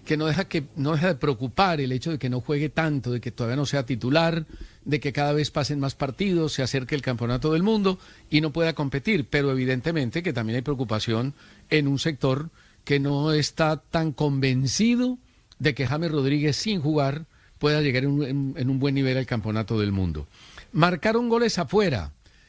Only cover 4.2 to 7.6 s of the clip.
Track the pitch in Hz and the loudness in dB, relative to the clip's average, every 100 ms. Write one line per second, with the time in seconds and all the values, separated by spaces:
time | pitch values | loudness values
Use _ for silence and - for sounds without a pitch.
4.2 | 165 165 160 - - - - 147 147 127 | 2 0 -6 -14 -18 -14 -4 -2 -2 -2
5.2 | 147 147 147 156 135 147 139 - 139 120 | 0 0 0 -2 -2 -2 -4 -4 -6 -2
6.2 | 202 170 156 - 127 135 127 151 131 117 | 0 0 0 -2 -2 -2 -2 -4 -2 -2
7.2 | 120 123 151 160 | -2 0 0 2